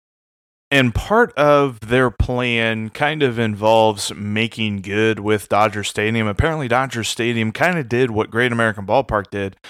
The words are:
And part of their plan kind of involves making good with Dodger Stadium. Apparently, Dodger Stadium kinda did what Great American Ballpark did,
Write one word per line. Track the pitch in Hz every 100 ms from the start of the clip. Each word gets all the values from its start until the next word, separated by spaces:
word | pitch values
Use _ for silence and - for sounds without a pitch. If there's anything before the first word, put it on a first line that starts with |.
| _ _ _ _ _ _ _
And | 139 123
part | - - 220 240 -
of | 147 147 139 113
their | 104 123 127
plan | - - 123 123 117 113 110 110
kind | - 147 156
of | 135 117
involves | 110 101 107 113 110 101 -
making | 87 104 107 113 - 107 101
good | 92 104 110 107
with | 101 107 -
Dodger | 104 110 104 98
Stadium. | - 107 113 107
Apparently, | 98 165 156 123
Dodger | 123 135 117 104
Stadium | - 120 117 110
kinda | - 165 175 113
did | 123 127
what | 107 -
Great | 113 123
American | 117 113 104 98
Ballpark | 123 120 107 95
did, | 101 98 -